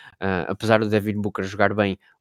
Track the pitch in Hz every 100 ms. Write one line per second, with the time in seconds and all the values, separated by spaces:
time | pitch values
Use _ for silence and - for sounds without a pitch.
0 | - _ 95 92 - 98 110 113 110 107
1 | 104 104 101 - 95 98 101 101 101 92
2 | _ _